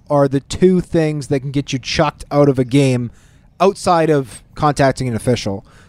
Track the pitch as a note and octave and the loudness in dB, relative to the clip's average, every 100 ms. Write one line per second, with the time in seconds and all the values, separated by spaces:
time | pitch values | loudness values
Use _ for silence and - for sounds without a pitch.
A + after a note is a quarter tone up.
0 | - D3 C#3 C#3 - - F#3 F3+ - E3+ | -2 0 2 0 -4 2 2 2 0 -2
1 | D#3 D3+ B2+ C#3+ C#3 C#3 C#3 C3 - - | -2 -4 -4 -4 -4 -6 -6 -8 -6 -2
2 | D3 - - D3 C#3+ C3 B2 C#3 C3+ B2 | -2 -2 -4 2 2 2 0 2 2 0
3 | A#2+ - _ _ _ - F#3+ G3 G3+ E3+ | -4 -12 _ _ _ -2 0 0 0 2
4 | D#3+ D3 C3 - - - D3+ C3+ C3+ - | 2 0 -2 -12 -16 -2 -2 2 0 0
5 | B2+ A2 - A#2 G#2+ G2 - - | -4 -4 -2 -2 -4 -8 -12 -20